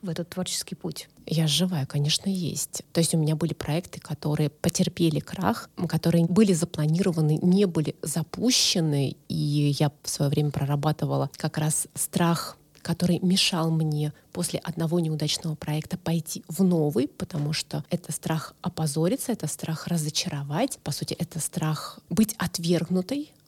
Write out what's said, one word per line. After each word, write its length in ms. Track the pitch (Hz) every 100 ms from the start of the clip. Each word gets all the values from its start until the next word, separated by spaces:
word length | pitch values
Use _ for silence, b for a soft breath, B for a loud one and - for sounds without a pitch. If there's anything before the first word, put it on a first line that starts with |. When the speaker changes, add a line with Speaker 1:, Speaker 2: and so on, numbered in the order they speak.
Speaker 1:
в 60 | 190
этот 200 | 165 170
творческий 460 | - 180 - - -
путь? 340 | 175 156 - - -
Speaker 2:
Я 220 | 156 160
живая, 400 | 143 185 180 135
конечно, 420 | 147 143 - 196
есть. 540 | 190 165 - - - -
То 60 | -
есть 160 | 165 165
у 20 |
меня 180 | 151 156
были 180 | 165
проекты, 460 | 156 - 170 - -
которые 500 | - 151 151 147 151
потерпели 680 | - 180 - 180 - 165 151
крах, 500 | - - 185 226 - -
м, 100 | 170
которые 380 | 160 165 170 165
были 260 | 185 220
запланированы, 840 | 170 170 - 151 165 190 165 151 156
не 240 | 180 185 202
были 300 | 165 147 -
запущены. 1120 | - 170 156 - 226 254 - 190 160 143 135 - -
И 460 | 160 151 147 147 139
я 120 | 147 -
в 60 | -
своё 200 | - 143
время 220 | 147 147
прорабатывала 800 | - 139 143 151 151 143 139 139 -
как 200 | 156 156
раз 300 | 156 156 - -
страх, 640 | - - 170 170 - - _ -
который 380 | - 170 180 175
мешал 480 | 180 190 - 175 165
мне 420 | 160 156 151 151 b b
после 260 | - 175 180
одного 400 | - - 165 175
неудачного 540 | 165 156 151 - 165
проекта 440 | 156 - 151 - -
пойти 460 | - 165 156 - -
в 160 | 165
новый, 440 | 190 175 147 170 294
потому 460 | - 185 156 147
что 300 | 156 - 156 -
это 200 | 175 -
страх 440 | 156 - 160 - -
опозориться, 680 | - - 160 147 165 269 -
это 140 | 220 151
страх 420 | - - 160 -
разочаровать, 920 | 170 151 - - 147 143 147 269 -
по 80 | -
сути, 220 | 151 156
это 260 | - 170 165
страх 600 | - - 156 156 - - -
быть 240 | 170 220 -
отвергнутой, 920 | 180 - 170 170 170 185 - 285 302 _